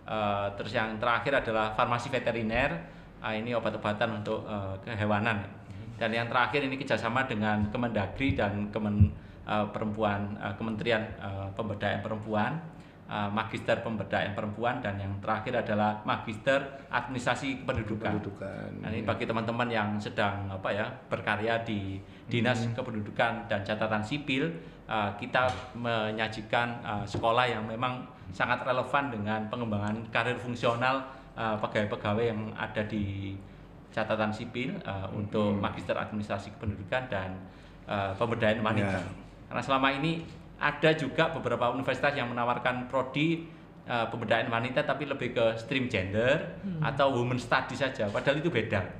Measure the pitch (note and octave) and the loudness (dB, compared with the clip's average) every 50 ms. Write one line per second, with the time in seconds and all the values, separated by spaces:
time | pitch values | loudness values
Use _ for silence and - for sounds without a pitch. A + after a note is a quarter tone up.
0 | - - A2+ A2 G#2+ G#2 G2+ G2+ G2+ G2+ G2 - G2+ G#2 A2 A#2+ A2 A2+ A2+ G#2+ | -6 -4 -2 0 2 2 2 2 0 -2 -2 -4 -6 -2 0 0 0 0 -2 0
1 | A2+ A#2+ A#2 A2+ G2 C#3+ C#3 C3 - A#2 A2 A2 G#2+ A2 G#2+ - B2+ A#2 A#2+ A#2+ | 2 2 2 4 2 4 2 2 2 2 2 2 2 2 4 2 2 4 4 0
2 | - - - A#2+ A#2+ A#2+ A2+ A#2 A2+ G#2+ A2+ A#2+ C3 D3 E3 E3+ - - - - | 0 0 -2 0 0 2 0 0 0 0 2 2 2 2 0 -2 -6 -10 -16 -18
3 | - - - - A#2 A#2 A2 G#2+ A2 A#2+ B2 A#2 G#2 A2 G#2 G#2 - G#2+ G#2 G#2 | -18 -18 -18 -8 -6 -4 -2 -2 -2 0 0 2 0 0 -2 0 0 0 2 2
4 | A#2+ A2+ A2 G#2+ G#2+ A2+ A2 G#2+ - - G#2+ G#2 G2 F#2+ F#2+ F#2+ - - A#2+ G2+ | 0 0 0 -2 -2 -2 -2 -2 -2 -4 -4 -4 -4 -4 -6 -8 -6 -6 -2 0
5 | G#2+ G#2 G#2+ G2+ G#2+ A#2+ A2+ G#2 G2+ - - - - - - - - - - - | 2 4 4 4 4 4 2 2 -2 -6 -10 -14 -14 -14 -12 -12 -12 -12 -6 -2
6 | A#2 A2+ A2 A#2 A#2 A#2 A#2 B2+ A#2+ A#2 B2+ C#3+ C3+ C3+ C3 C3+ C#3 - A#2+ G#2+ | 0 0 2 2 0 2 4 4 4 4 4 2 2 2 -2 -2 0 2 2 2
7 | - A2+ A2+ B2+ C3 - B2 G#2 G#2+ G#2+ G#2+ G#2 G#2 G2+ - B2 A#2+ A#2 G#2 G#2 | 2 2 2 2 2 2 0 2 2 2 4 2 2 0 0 0 0 0 2 0
8 | G2 - - - C#3 C#3 - - A2+ G2+ G2+ G2+ G#2 G2+ - A2+ G#2+ G#2 G#2 G#2 | 0 0 -2 0 2 2 2 2 2 2 2 0 -2 -2 -2 -2 0 2 6 8
9 | G#2 G2+ - - - - - - - - G#2 G#2+ G#2+ G#2 - - A2+ G#2+ G#2 G#2+ | 6 6 6 -2 -14 -16 -18 -14 -6 -2 0 0 0 0 -2 -4 -4 -4 0 2
10 | A2 G#2 G2+ G2+ G2+ G2+ G#2 G#2 - G#2+ G2 G2 A2+ A2+ A2+ G#2+ - A#2+ A2+ A2 | 2 2 2 0 -2 -4 -6 -6 -6 -6 -4 -4 -4 -4 -4 -2 2 2 2 2
11 | G#2+ A2 - - - G2+ G2 G2 G2 G2 F#2+ - A2+ G#2 G2+ G2+ G#2 G2+ G2+ G2+ | 2 -2 -8 -8 -8 -6 -6 -6 -6 -6 -6 -6 -4 -4 -4 -2 0 0 0 0
12 | G2+ A2 A2 G#2+ G#2 A2 G#2+ G#2 G#2+ B2 D3+ E3 - - - - - - - - | -2 -4 -4 -4 -4 -2 0 0 0 0 -2 -4 -8 -10 -14 -16 -18 -20 -20 -20
13 | - - - G#2+ G#2 G2+ G2+ A2 A2 G#2+ - A2 G#2+ - A#2 A2 - A#2 A2+ G#2 | -12 -6 -4 -2 -2 0 0 -2 -2 -2 -4 -4 2 2 0 2 2 -4 -4 -4
14 | G2 G2+ - G2+ E2+ G2 G2+ A2 G#2+ G#2 G2+ A2 A2+ A#2+ C3 C3 - G#2 G2 G2 | -4 0 0 0 2 0 -2 -2 -4 -4 -4 0 0 0 0 0 -2 -4 -4 -2
15 | G2 F#2+ G2 G2+ - - A2 G2+ - C3 A#2+ A#2+ A2 - G#2+ G#2 G#2 G#2+ G#2 G#2+ | -4 -4 -4 -4 -2 -2 -2 0 0 0 0 0 0 2 2 4 4 2 2 0
16 | - C#3 B2 G#2+ - - A2 G#2 - C3+ C3+ C3+ C#3 - - - - - - B2 | -2 -2 -2 -2 -2 -6 -8 -2 2 4 4 4 2 -2 -10 -12 -12 -2 -2 -2
17 | - - C3 B2 - C#3 A#2+ - - C#3 C3 - - B2 B2+ A#2 A2 G#2+ A2+ G#2+ | -2 -2 -6 -2 2 2 0 2 0 -4 -4 -4 -2 -2 -2 0 0 -2 -4 -2
18 | - G2 G2+ G#2 G2+ - - - G2 F#2+ G2 G#2 G#2 G2+ G2+ G2+ G2+ - G#2+ - | -2 0 -2 0 -2 -4 -8 -8 -8 -8 -8 -8 -8 -8 -8 -8 -6 -4 -4 -2
19 | - A2 A2+ - A#2+ A2 A2+ A2+ A#2 A2+ A#2 A#2+ B2 A#2+ A#2 A2 G#2+ G#2 G#2 G#2 | 0 0 0 0 0 0 0 0 0 0 0 0 0 2 2 2 2 2 0 -2
20 | G#2 - - - G#2+ G2+ G2 G2+ G2+ G2 G2 F#2+ - C#3 A2 G2+ A2 A#2+ A#2+ - | -2 -4 0 2 2 2 2 -2 -4 -4 -6 -4 -2 -2 0 0 -2 -2 -4 -10
21 | - - - A2 - A2 G#2+ G2+ G#2+ A2+ A#2 A#2 A2+ - A2 G2+ G2 G2 F#2+ G2 | -6 -6 -6 -2 0 0 0 2 2 2 2 2 0 0 -2 -2 -2 -4 -6 -8
22 | - - - - - - A#2 A#2+ A2 B2 B2+ A#2 A#2 A#2 A#2 A#2 B2+ - A2+ G#2+ | -10 -12 -18 -18 -8 -2 0 2 4 4 4 4 2 0 -2 -2 -4 -4 -4 -6
23 | G#2 G#2 - - B2 A#2 A2+ A2 G#2+ - G#2+ G2+ G2+ - G#2+ G#2+ A2 G#2+ A2 G#2+ | -6 -6 0 2 2 2 2 -2 -2 -2 -2 -2 0 0 0 0 2 2 2 0
24 | G#2 - D3+ C#3+ D3 - C3 C3 D3 E3 E3 - - - - - - - A2 A2 | 0 0 -2 -4 0 0 0 2 2 0 -2 -4 -10 -12 -16 -18 -8 -2 0 0
25 | G#2 G2+ G2+ - B2 B2 - C3 B2+ B2+ - F2+ - - - A#2 A#2+ A#2+ A#2 A2+ | 0 0 -2 -4 -8 2 4 4 4 4 2 0 -6 -10 -10 -4 -2 0 0 2
26 | G#2+ G#2+ A2 A2 A2+ A2 A2 B2 G#2+ G#2+ - A#2+ A#2+ A#2+ A#2 A#2+ - G#2+ A2 G#2 | 0 0 0 0 0 -2 -2 -6 -4 2 2 2 2 2 -2 -6 -6 -4 -4 -4
27 | G2+ G2 - - A2+ A2+ A2+ A#2+ B2+ B2 A#2 G#2+ A2 A2+ A2+ A2+ B2+ B2+ B2+ B2 | -4 -2 -4 2 4 4 6 6 6 4 2 0 -2 -4 -4 -2 -2 -2 -2 -4
28 | C3 - - - - - - - C3 A#2 B2 B2 - C#3 B2 B2+ A#2 - - C#3+ | -8 -12 -14 -16 -14 -14 -2 0 2 2 2 0 2 0 2 2 2 2 2 2
29 | C#3 C3+ B2 G#2+ G2+ G#2+ G#2+ A2 A2 G#2 A2+ A#2+ A#2+ A2+ G#2 G#2 G2+ G#2 G#2+ A2+ | 2 2 -2 -4 -2 0 0 -2 -2 -4 -4 -4 -2 -2 0 0 0 0 -2 -2
30 | A2+ A2+ - B2 A#2 A#2+ B2 A#2+ - B2 A#2+ A2 C3 B2 A#2 A#2 B2+ B2+ C3+ C3+ | -4 -2 0 0 2 2 0 -2 -2 -6 -6 0 2 2 2 4 2 2 2 2
31 | C3 - - - - - - - A#2 A2+ A2 G#2 G#2+ - - A2+ G#2 G#2 A2+ A2+ | -2 -6 -12 -14 -16 -16 -8 -4 -2 0 0 0 -2 0 0 0 2 2 -2 -2
32 | - G#2+ G#2 A2 A#2 A#2 A2 G#2+ A2 G#2+ G#2+ - - A2 A2 A2 G#2 G#2 A2 G#2+ | 0 0 2 4 2 2 0 0 -4 -6 -6 -6 -6 -4 -2 -2 -2 -2 0 -2
33 | G2+ G2 G2 G2 G2 G2 G2 G2 - - - - - - - - - - - - | -2 -2 -2 -4 -6 -6 -8 -8 -12 -14 -18 -18 -18 -18 -18 -20 -20 -8 -4 -4
34 | A2 G2+ A2 G#2+ G#2+ G#2+ G#2 - B2 - - A#2+ B2+ D#3+ G3+ G3+ - - G2+ G2 | 0 0 2 2 2 0 0 -4 -6 -6 -4 -4 -4 -2 -4 -6 -6 -6 -6 -4
35 | G2 G2 G#2 G#2+ G2+ G#2 - A2 G#2+ G#2 G2+ G2+ G2+ G#2+ - - G#2 - A2+ - | -4 -4 -4 -4 -4 -2 0 2 2 4 2 2 0 0 -2 -4 -2 -2 0 0
36 | - G#2 G#2+ G#2+ G#2 - G#2+ G2+ - - G#2 - - G#2+ G2 F2+ G2+ - - B2+ | 0 -2 -4 -4 -2 -2 -2 -4 -4 -8 -10 -6 -4 -4 -4 -4 -4 -2 -2 -2
37 | B2+ - - G2 F#2 F#2 F#2 F#2 F#2 - - - - - - - - - G#2+ G2+ | -2 -2 -4 -4 -2 -4 -6 -8 -10 -14 -16 -18 -18 -18 -18 -18 -8 -4 0 0
38 | G2 G2 G2 G2 A#2+ A#2 A#2 A2 A#2+ G#2+ A2 A2+ A2 A2 A2 G#2 G2+ G2 F#2+ F#2+ | 0 0 0 0 0 0 2 4 4 4 4 4 2 2 2 4 2 2 0 0
39 | F2 F#2 - - - - - - - - - A#2+ A#2+ - C3+ C3+ C3+ C3+ C#3 C#3 | -2 -4 -8 -10 -14 -16 -18 -18 -16 -6 -6 -4 0 2 2 4 6 4 4 4
40 | D3 E3 E3 E3 E3 - - - - - - - - D3 C#3+ - - D#3+ D#3+ D#3 | 0 0 0 -2 -4 -10 -12 -16 -16 -18 -8 0 0 0 0 6 6 6 6 6
41 | D3 B2+ - - E3 - - C3 G#2+ A#2+ A#2+ A#2 B2 A#2+ B2 C3 C3 C#3 C3 B2+ | 2 -2 2 2 2 2 2 0 0 0 2 4 2 2 2 2 0 0 0 2
42 | - C#3+ C#3 C3+ B2 A#2+ A#2+ A#2+ A#2+ A#2+ B2 A#2+ - B2+ B2 B2 B2 - - C3+ | 2 2 2 2 -2 -2 0 0 2 2 2 2 2 0 0 0 -4 0 0 0
43 | B2 - - C#3+ D3 E3 E3 D#3+ - - - - - - - - - - B2 A#2+ | 0 2 2 2 4 4 2 0 -2 -10 -14 -16 -18 -18 -20 -18 -6 -2 0 0
44 | A2+ A2 - A#2+ A#2 A2 A#2+ A2+ A2 - A#2 A#2 A#2+ B2+ B2+ D#3 D3 C#3+ C#3 - | 0 0 -2 -4 2 4 4 4 4 2 0 0 0 2 2 0 2 2 0 0
45 | D3+ C#3+ C#3 - C3 A#2+ - B2 A#2 A2+ A2+ A#2 - - C#3 C3 B2 B2 - G2 | 0 -4 -2 -2 -2 0 2 4 4 4 4 2 -2 0 0 0 0 2 2 0
46 | F2+ G2 G2+ G#2+ A#2 B2+ C#3+ D#3+ - - - - - G3 F3+ D#3+ D#3 A2 - - | 0 2 2 2 4 6 4 4 2 -4 -8 -8 -6 -6 -2 0 0 0 4 6
47 | C#3+ C#3 C3+ A#2+ A#2+ B2 B2+ B2 B2 - - C3+ B2+ - B2+ B2 C#3+ C3 B2+ - | 4 6 6 4 2 2 0 -2 0 2 2 2 2 0 -2 -2 -2 -2 0 0
48 | A2 G2+ G2+ B2+ B2 C#3 C#3 D3+ D3+ F3 - A#2+ G#2+ - G#2+ G2 F#2 - - - | -2 0 0 2 4 4 4 4 4 2 2 2 0 2 0 0 0 -2 -6 -12